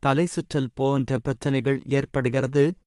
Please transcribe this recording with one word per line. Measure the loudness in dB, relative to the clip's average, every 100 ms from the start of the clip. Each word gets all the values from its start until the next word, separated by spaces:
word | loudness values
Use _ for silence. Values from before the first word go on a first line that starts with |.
தலை | 2 2 0
சுற்றல் | -2 -4 -4 -4
போன்ற | -2 0 0 0 -2
பிரச்சனைகள் | -2 -4 -2 0 0 -2 0
ஏற்படுகிறது. | -2 0 -2 0 0 0 2 2 2